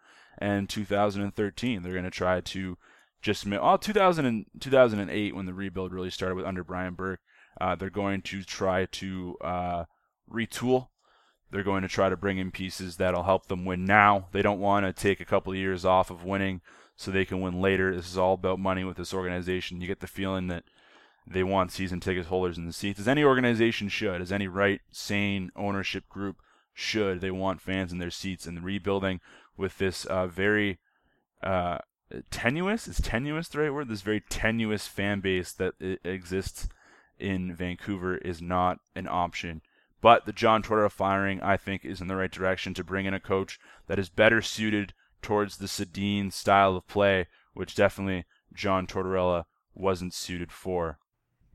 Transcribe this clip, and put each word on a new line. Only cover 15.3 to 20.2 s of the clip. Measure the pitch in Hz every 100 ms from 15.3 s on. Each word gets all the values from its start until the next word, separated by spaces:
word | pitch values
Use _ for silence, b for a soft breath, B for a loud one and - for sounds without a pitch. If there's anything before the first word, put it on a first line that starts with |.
| 101 95
of | 95
years | 95 92
off | 92 92 92
of | 87
winning | 90 98 98 92 b b b -
so | -
they | 95
can | 95 95
win | 92 90
later. | 95 95 95
This | 90 87
is | 90
all | 92
about | 95 92 92
money | 95 92
with | 92 87
this | 87
organization. | 95 90 90 90 92 - 90
You | 90
get | 95
the | 92
feeling | -